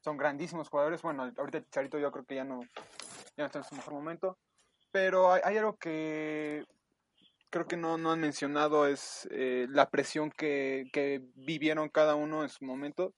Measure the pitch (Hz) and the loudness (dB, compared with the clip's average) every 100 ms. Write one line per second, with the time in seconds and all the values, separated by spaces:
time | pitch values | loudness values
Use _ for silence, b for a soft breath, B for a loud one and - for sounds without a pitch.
0 | - 147 143 143 170 165 143 147 147 165 | -6 -2 -2 -2 -6 -8 -4 0 0 0
1 | 165 143 127 120 143 160 - - 143 156 | -4 -4 -6 -6 -6 -6 -6 -6 -4 -2
2 | 143 139 127 135 131 127 123 - - - | -4 -4 -8 -8 -6 -8 -12 -16 -20 -18
3 | - - - - 143 - - 139 - 147 | -16 -16 -18 -6 -6 -6 -10 -12 -10 -8
4 | 151 170 185 185 _ _ _ _ _ 196 | -8 -4 -4 -4 _ _ _ _ _ 2
5 | 190 185 185 185 175 214 214 208 165 156 | 4 8 8 8 6 2 2 0 -4 -4
6 | 156 156 156 151 151 151 - _ _ _ | -2 -4 -4 -4 -4 -6 -10 _ _ _
7 | _ _ _ _ _ 135 131 175 165 165 | _ _ _ _ _ -4 -2 -2 0 0
8 | 160 165 156 139 143 147 151 151 143 143 | 2 2 0 0 -2 2 4 6 6 2
9 | - - - - 131 127 123 139 139 - | -4 -12 -8 -2 0 0 2 4 4 2
10 | 143 151 151 - 156 143 135 135 131 147 | 0 -2 -2 -2 -2 0 0 -2 -2 0
11 | 139 139 127 131 135 160 156 156 151 - | 0 -2 -6 -14 -6 0 0 2 0 4
12 | 156 151 151 156 147 - 135 131 147 147 | 4 4 0 -2 -4 -6 -10 -8 -8 -4
13 | 180 | -4